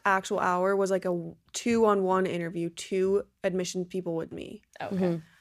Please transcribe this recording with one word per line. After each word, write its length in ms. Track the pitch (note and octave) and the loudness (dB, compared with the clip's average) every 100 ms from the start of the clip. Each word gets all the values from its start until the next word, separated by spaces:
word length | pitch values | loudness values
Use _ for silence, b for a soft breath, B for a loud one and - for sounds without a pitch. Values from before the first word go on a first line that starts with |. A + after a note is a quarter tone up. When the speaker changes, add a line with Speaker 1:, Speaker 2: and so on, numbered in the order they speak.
| G3+ | 2
Speaker 1:
actual 340 | F#3+ - F#3 | 2 0 -2
hour 360 | F#3 F3+ F#3+ G3 | 0 2 2 2
was, 140 | F#3+ | 2
like, 140 | F#3+ | 0
a 40 | F#3 | 0
w-, 260 | F3 E3 - _ | -4 -6 -14 _
two-on-one 720 | - A#3+ A3+ G#3+ G3+ F#3 F#3+ F#3 | -6 2 4 6 4 4 2 2
interview, 440 | F3 E3 F3 E3+ | -2 -4 -4 -6
two 540 | E3+ - F#3+ F#3+ G3+ - _ | -6 -4 0 2 0 -2 _
admission 400 | G3 F#3 F3 F#3 | -2 -2 -4 -4
people 320 | F3+ F#3 F3 E3 | -4 -4 -4 -4
with 160 | E3 | -6
me. 300 | E3 - G#3 _ - | -10 -12 -16 _ -10
Speaker 2:
Okay. 340 | - F#3 F#3 | -6 0 0
Speaker 3:
Mm-hmm. 40 | E3 D#3+ b | 0 -6 b